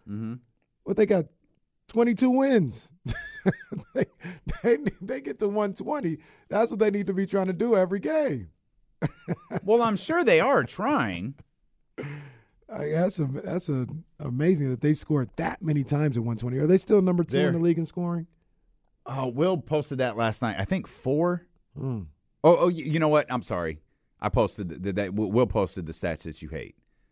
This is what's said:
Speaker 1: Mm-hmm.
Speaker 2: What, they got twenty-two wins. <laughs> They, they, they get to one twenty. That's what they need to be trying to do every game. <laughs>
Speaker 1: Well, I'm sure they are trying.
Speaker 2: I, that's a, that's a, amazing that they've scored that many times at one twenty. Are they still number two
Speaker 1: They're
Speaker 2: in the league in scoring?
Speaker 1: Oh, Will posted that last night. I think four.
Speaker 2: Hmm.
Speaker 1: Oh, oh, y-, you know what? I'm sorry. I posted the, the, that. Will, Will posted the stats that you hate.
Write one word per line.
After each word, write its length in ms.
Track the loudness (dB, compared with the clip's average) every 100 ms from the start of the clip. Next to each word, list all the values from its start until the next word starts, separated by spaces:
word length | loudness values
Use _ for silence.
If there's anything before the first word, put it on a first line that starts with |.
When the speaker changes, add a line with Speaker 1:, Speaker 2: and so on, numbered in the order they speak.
| -10
Speaker 1:
Mm-hmm. 260 | -8 -8 -10 _ _ _ _
Speaker 2:
What, 120 | -4 0
they 100 | 2
got 180 | 2 0 _ _ _ _ _ _
twenty-two 420 | 2 2 4 4
wins. 640 | 4 4 4 2 -4 -16 _
<laughs> 180 | -8 -8 -8 -2 0 0 -4 -14 -6
They, 100 | -4 -4 _ -14 -12 -10 -2
they, 140 | 0 2 0 -8
they 200 | -8 -8
get 160 | -8 -4
to 100 | -2
one 240 | -2 -4
twenty. 460 | -4 -6 -4 -4 -6 -12 _ -4
That's 200 | 0 0
what 80 | 2
they 120 | 0
need 160 | 0 -2
to 80 |
be 100 | -2
trying 220 | -2 0 -2
to 80 |
do 200 | 0 2
every 240 | 2 2 0
game. 520 | 0 0 0 -4 -8 _ _ _ _ -6
<laughs> 640 | -6 -6 -8 -8 -6 -6
Speaker 1:
Well, 160 | 2 2
I'm 140 | 2 0
sure 260 | 0 2
they 180 | 4 6
are 220 | 6 2
trying. 760 | 0 -4 -2 0 0 -4 -8 -10 -20 _ _ _ _ -14
Speaker 2:
I, 920 | -12 -12 -16 -20 _ _ -14 -10 -2
that's 300 | 0 0 0
a, 60 |
that's 460 | -2 -4 -6 -6 -2
a, 160 | -2 -4 -8 -14 -12
amazing 500 | -6 0 2 2 0
that 120 | 0
they've 160 | 2 0
scored 320 | 0 -2 -2 -4
that 260 | -4 -4
many 220 | -2 0
times 340 | 0 0 0 0
at 40 |
one 140 | -2 -4
twenty. 220 | -4 0
Are 80 | 4
they 100 | 4
still 240 | 6 4
number 240 | 4 2
two 140 | 2 2
Speaker 1:
They're 100 | 2
Speaker 2:
in 60 |
the 60 | 2
league 180 | 2 2
in 80 | -2
scoring? 400 | -4 -4 -4 -8 _ _ _ _ _ _ _ -10
Speaker 1:
Oh, 220 | -6 -4
Will 280 | 0 0 0
posted 400 | -2 -2 -2 -2
that 200 | -2 0
last 240 | 0 0
night. 140 | -4 -2
I 80 | -2
think 200 | -4 -6
four. 600 | -8 -2 0 0 -2 -6 _ _
Speaker 2:
Hmm. 280 | -10 -6 -6 -10 _ _ _
Speaker 1:
Oh, 120 | 6 6
oh, 80 | 4
y-, 60 |
you 240 | 0 -2 0
know 80 | 4
what? 180 | 4 2
I'm 100 | -2
sorry. 380 | -4 -4 -4 -6 _ _ _ -6
I 80 | -2
posted 400 | 2 0 0 -8
the, 60 | -6
the, 140 | -4
that. 220 | -2 -2
Will, 180 | -2 0
Will 140 | 2 2
posted 400 | 2 -2 -4 -10
the 60 |
stats 260 | -6 -4 -4
that 180 | -8 -12
you 80 | -10
hate. 260 | -10 -12 -18 _ _ _